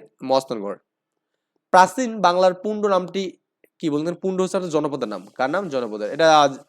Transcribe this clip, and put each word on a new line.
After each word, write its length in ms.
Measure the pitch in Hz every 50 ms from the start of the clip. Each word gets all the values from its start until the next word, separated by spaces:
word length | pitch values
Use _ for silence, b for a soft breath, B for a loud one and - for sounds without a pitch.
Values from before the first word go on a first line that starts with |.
| - _ _ _ 131
মহাস্থানগড়। 520 | 131 131 135 131 - 120 107 98 101 90 _ _ _ _ _ _ _ _ _ _ _ _ _ _ _ _ _ _ -
প্রাচীন 520 | - 180 185 185 - 269 254 226 226 214
বাংলার 320 | 180 175 175 185 185 185 175
পুণ্ড 320 | 180 - 214 214 214 208
নামটি 520 | 202 190 180 185 170 170 196 190 170 - _ _ _ _ _ _ _ _ -
কি 100 | 170 156
বলতেন? 260 | 143 147 156 175 175
পুণ্ড 260 | - - 190 185 185
হচ্ছে 160 | 185 180 202
আপনার 140 | 190 185 170
জনপদের 360 | 151 151 151 139 143 135 120
নাম। 180 | 107 104 92 98
কার 240 | 98 _ - 127 139
নাম? 200 | 165 196 202 156
জনপদের। 420 | 135 127 120 107 107 104 104 101
এটা 300 | 143 151 160 160 156 151
আজ 180 | 143 139 135 123 -